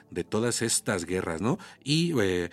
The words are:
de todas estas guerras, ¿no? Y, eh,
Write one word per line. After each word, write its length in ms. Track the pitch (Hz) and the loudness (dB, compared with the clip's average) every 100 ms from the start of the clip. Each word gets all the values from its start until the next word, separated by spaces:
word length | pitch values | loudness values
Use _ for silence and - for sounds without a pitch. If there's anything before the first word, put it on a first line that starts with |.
| - | -10
de 140 | 90 | -6
todas 380 | 82 107 120 110 | -2 0 0 0
estas 420 | 113 - - 98 | 0 0 0 -2
guerras, 380 | 85 92 87 82 | -2 -2 -2 0
¿no? 160 | 107 185 - - | 0 0 -4 -10
Y, 360 | 139 156 170 143 | 0 2 4 2
eh, 300 | 98 90 85 | 2 2 -2